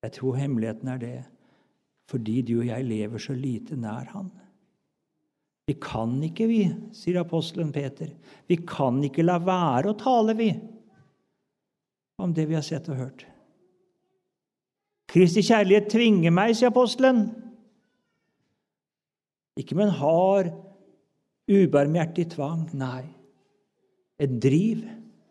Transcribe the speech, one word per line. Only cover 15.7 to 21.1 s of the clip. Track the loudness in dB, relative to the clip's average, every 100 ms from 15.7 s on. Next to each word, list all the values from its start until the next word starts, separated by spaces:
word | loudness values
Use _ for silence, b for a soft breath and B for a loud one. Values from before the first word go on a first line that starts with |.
| 4 4
tvinger | 2 4 4 4
meg», | 4 4 4
sier | 4
apostelen. | 4 2 4 4 4 0 -4 -18 -20 _ _ _ _ _ _ _ _ _ _ _ _ _ _ _ _ _ _ _ -14
Ikke | -6 0
med | 0
en | 0
hard, | 2 2 4 2 0 -6 -20 _ _ _ _